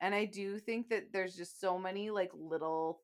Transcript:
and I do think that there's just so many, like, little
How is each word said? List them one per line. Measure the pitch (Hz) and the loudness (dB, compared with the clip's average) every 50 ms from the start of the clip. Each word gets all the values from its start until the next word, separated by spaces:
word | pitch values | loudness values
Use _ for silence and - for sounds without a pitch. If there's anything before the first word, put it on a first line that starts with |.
and | 180 190 202 | 0 2 4
I | 208 214 | 2 2
do | 202 - 196 196 196 196 214 | 0 -2 -2 -2 -2 -2 -4
think | 208 - 226 226 233 233 | -2 -2 -2 0 0 2
that | 226 202 - - | 0 0 0 0
there's | - 190 185 185 180 | -2 -2 0 -2 -4
just | 180 175 - - - | -8 -10 -10 -6 -2
so | 196 190 180 185 | 2 2 2 2
many, | 185 185 190 196 208 214 | 0 -2 -2 -2 -2 0
like, | 214 208 185 180 175 | 2 2 2 0 -2
little | 160 156 160 160 156 160 160 160 160 160 160 165 - | -8 -4 -2 -2 0 2 2 2 2 2 0 -2 -4